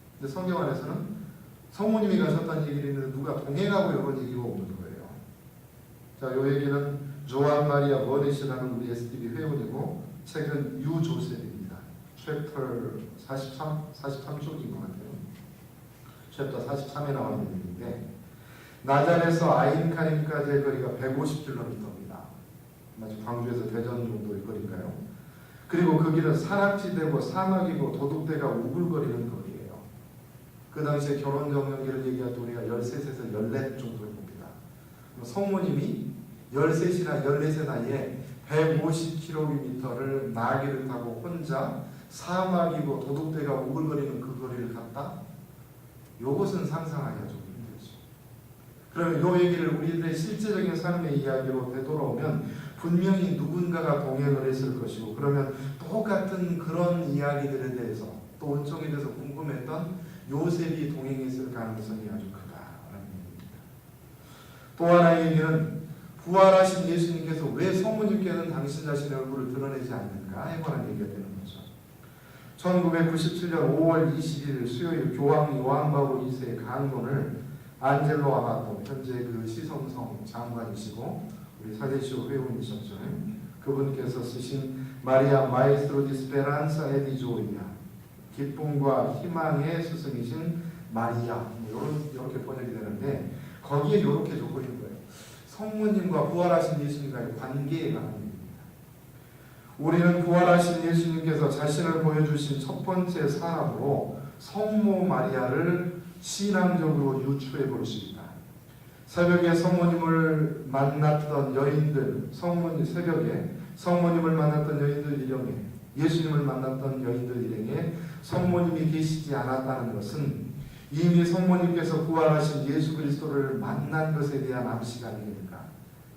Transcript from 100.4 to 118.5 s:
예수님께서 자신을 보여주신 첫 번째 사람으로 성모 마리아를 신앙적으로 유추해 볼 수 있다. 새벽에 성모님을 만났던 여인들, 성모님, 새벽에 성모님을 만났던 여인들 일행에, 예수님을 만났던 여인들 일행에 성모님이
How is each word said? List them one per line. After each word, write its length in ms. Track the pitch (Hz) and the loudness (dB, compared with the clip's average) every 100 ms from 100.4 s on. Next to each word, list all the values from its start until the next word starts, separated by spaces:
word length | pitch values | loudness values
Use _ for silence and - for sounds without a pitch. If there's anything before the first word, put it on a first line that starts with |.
| 175 175 175 165 165 | 10 8 6 2 4
예수님께서 640 | 170 165 160 156 143 143 | 4 4 2 2 4 2
자신을 540 | - 147 160 165 160 | 2 0 2 2 2
보여주신 560 | 156 151 151 143 - 139 | 4 4 4 2 0 -2
첫 240 | - 170 | -4 -4
번째 440 | - 180 175 - - | -2 0 0 0 0
사람으로 920 | - 170 165 - - 143 139 - - - - | 0 -2 0 -2 -2 0 0 -2 -6 -12 -14
성모 640 | - 202 214 214 208 185 185 | -10 -2 0 4 4 4 4
마리아를 920 | - - 131 127 151 175 175 175 - - - | 2 2 0 2 2 2 2 0 -6 -12 -14
신앙적으로 1040 | - - 202 185 180 175 156 143 135 127 | -10 -4 0 4 4 4 2 2 2 2
유추해 440 | 135 139 - 139 - | 0 -2 -2 -2 -2
볼 160 | - - | -2 -4
수 260 | 107 98 | -6 -8
있다. 100 | 90 - - - - - - - - - | -12 -14 -16 -18 -20 -20 -20 -20 -20 -6
새벽에 480 | 175 175 175 170 170 | 2 6 6 6 6
성모님을 1080 | 175 175 170 170 165 165 160 156 - - - | 6 6 6 4 4 4 4 4 2 0 -4
만났던 880 | 135 143 151 151 151 - 143 131 131 | 2 2 4 4 4 2 0 0 2
여인들, 760 | 143 151 151 139 127 127 - | 4 4 4 2 0 -2 -6
성모님, 540 | - 175 175 170 - 160 | -4 0 0 0 0 0
새벽에 720 | 175 170 156 117 - - - - - | 0 0 2 2 0 -4 -8 -12 -6
성모님을 580 | 180 175 170 165 160 | 2 4 4 4 4
만났던 480 | 160 151 151 147 143 | 4 4 4 2 2
여인들 400 | 143 143 147 139 | 2 2 0 -2
일행에, 340 | 127 131 113 101 - - - 135 | -2 -2 -2 -4 -8 -12 -12 0
예수님을 460 | 165 160 156 147 | 2 4 2 2
만났던 640 | 139 127 131 131 135 127 | 2 0 -2 -2 -2 -2
여인들 420 | 120 123 123 120 107 | -2 -2 -2 -2 -2
일행에 480 | 104 110 147 170 - - - | -2 -2 -2 -2 -4 -8 -12
성모님이 680 | - 175 180 | -4 2 4